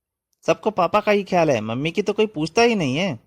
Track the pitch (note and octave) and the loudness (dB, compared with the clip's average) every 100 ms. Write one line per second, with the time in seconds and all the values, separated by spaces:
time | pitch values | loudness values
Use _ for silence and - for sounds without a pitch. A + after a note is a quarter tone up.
0 | _ _ _ _ - E3 A3+ G#3 E3+ G#3 | _ _ _ _ -4 -2 -2 -2 0 0
1 | G#3+ G#3 G3 F#3 D#3+ B2 G#2+ A#2 D3+ E3+ | 2 0 0 2 2 0 -2 -4 -4 -2
2 | G3+ G#3 G#3+ D3+ D#3 - A#3 A3 D3 C3+ | -2 -2 -2 -2 -4 2 2 2 -2 -2
3 | F#3+ D#3+ | -4 -6